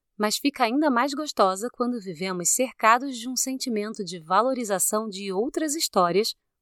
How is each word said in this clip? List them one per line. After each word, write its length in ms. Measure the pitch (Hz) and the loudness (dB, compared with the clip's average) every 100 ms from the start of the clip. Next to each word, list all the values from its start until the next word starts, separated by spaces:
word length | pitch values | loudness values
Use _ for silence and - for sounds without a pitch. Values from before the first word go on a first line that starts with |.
| _ - | _ -4
mas 200 | 208 - | -2 0
fica 280 | 285 - 233 | -2 0 0
ainda 260 | 262 311 | 2 2
mais 220 | 240 277 | 2 0
gostosa 560 | 277 302 - 196 190 240 | -2 -6 2 2 2 -4
quando 280 | - 240 240 | -4 -4 -2
vivemos 500 | 190 151 190 180 175 | -8 -6 -4 -2 0
cercados 680 | - 254 - - 240 277 240 | 0 0 2 4 4 2 -6
de 100 | 240 | -6
um 80 | 247 | -4
sentimento 680 | - 262 269 214 208 220 | -4 -4 -2 -2 -4 -6
de 160 | 180 175 | -10 -10
valorização 880 | 156 185 247 262 220 190 - 214 220 | 0 2 2 0 -2 0 0 0 -2
de 240 | 190 202 | -6 -4
outras 420 | 190 247 339 311 | -2 -2 -2 -2
histórias, 600 | 302 - 202 175 175 226 - _ _ | -2 0 4 4 4 0 -4 _ _